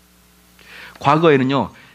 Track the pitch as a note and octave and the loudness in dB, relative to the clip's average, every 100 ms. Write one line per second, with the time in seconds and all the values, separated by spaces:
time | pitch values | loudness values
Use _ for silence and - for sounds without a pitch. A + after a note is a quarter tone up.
0 | _ _ _ _ _ _ - - - - | _ _ _ _ _ _ -20 -20 -20 -8
1 | - D3+ E3+ C#3 C3 C3+ F#2+ - - | -2 2 2 2 0 -4 -6 -12 -20